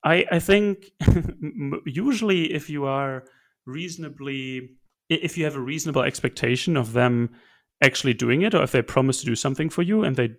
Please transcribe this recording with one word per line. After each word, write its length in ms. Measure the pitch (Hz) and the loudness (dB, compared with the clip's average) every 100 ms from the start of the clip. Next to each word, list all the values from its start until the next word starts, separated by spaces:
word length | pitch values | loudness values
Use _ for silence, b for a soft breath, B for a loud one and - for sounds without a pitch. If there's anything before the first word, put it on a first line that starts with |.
I, 200 | 151 170 - | 2 2 2
I 80 | 175 | 0
think 540 | 170 196 208 196 - _ | 4 4 4 -2 -8 _
<laughs> 40 | |
m-, 800 | - 180 139 - 147 - 139 - | 4 4 2 -6 -10 -6 -6 -6
usually 680 | - 135 247 233 220 185 156 | -6 -4 -2 0 2 2 2
if 180 | 156 143 | -2 -6
you 140 | 147 | -6
are 400 | 139 135 139 131 127 b b b - | -2 -2 -4 -6 -12 b b b -14
reasonably, 1040 | 135 175 170 156 135 139 135 131 127 131 _ _ _ _ | -10 -10 -10 -14 -12 -8 -8 -8 -10 -12 _ _ _ _
i-, 100 | 165 | -2
if 140 | 170 170 | -2 -2
you 80 | |
have 120 | 156 143 | -4 -4
a 40 | |
reasonable 420 | 127 156 156 139 | -6 -6 -2 0
expectation 760 | 123 - 131 - 120 127 - 156 | 0 -2 -6 -2 0 0 0 0
of 160 | 113 | 0
them 380 | 117 123 120 117 b b b b _ | 2 4 2 0 b b b b _
actually 320 | 143 - 135 | 2 2 0
doing 280 | 113 120 131 | 0 2 2
it, 120 | 202 | 4
or 80 | 196 | 2
if 100 | 131 | 2
they 100 | 131 | 2
promise 380 | 113 - 135 127 | 2 2 2 0
to 60 | - | -2
do 80 | |
something 340 | 113 143 135 156 | -2 -2 -2 -4
for 140 | - | -2
you 220 | 175 214 | 0 2
and 120 | 208 131 | 2 0
they 140 | 120 | -2